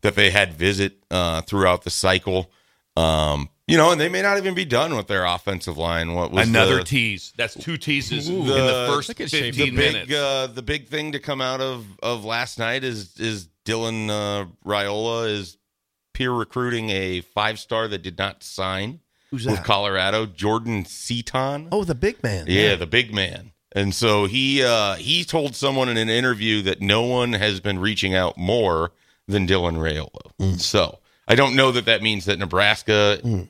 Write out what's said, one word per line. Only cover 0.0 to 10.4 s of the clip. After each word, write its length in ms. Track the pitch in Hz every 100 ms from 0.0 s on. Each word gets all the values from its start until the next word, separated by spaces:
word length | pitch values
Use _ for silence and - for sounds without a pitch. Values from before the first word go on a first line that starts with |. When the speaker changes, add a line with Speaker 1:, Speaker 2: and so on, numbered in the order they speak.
Speaker 1:
that 140 | 107 98
they 140 | 98
had 220 | 98 95
visit, 500 | 78 92 98 98 - _
uh, 320 | 90 87 82
throughout 420 | - 101 92 90
the 60 | -
cycle. 600 | - 95 92 - 92 90 _ _ _ _ -
Um, 540 | 80 80 76 73 71 _ -
you 80 | 165
know, 140 | 160
and 80 | 170
they 100 | 156
may 120 | 185
not 160 | 202 202
even 160 | 190 180
be 80 | 175
done 300 | 117 160 135
with 120 | 98
their 180 | 98 90
offensive 520 | 87 - 95 - 76
line. 360 | 85 85 82
What 180 | 85 87
was 160 | 95 113
Speaker 2:
Another 300 | 113 113 131
Speaker 1:
the 60 | 90
Speaker 2:
tease? 480 | 131 113 95 - -
That's 180 | 117
two 220 | - - 165
teases 520 | - 143 123 123 151
Speaker 3:
Ooh. 100 | 185
Speaker 2:
in 60 | 139
the 60 |
Speaker 1:
The 340 | 135 131 127 123
Speaker 2:
first 200 | 143 139
Speaker 3:
Look 100 | 233
at 80 | 151
Speaker 2:
fifteen 220 | 156 120
Speaker 3:
Schaefer. 40 | - 135
Speaker 1:
the 60 | 123
big, 160 | -
Speaker 2:
minutes. 200 | - 127
Speaker 1:
uh, 340 | 147 143 135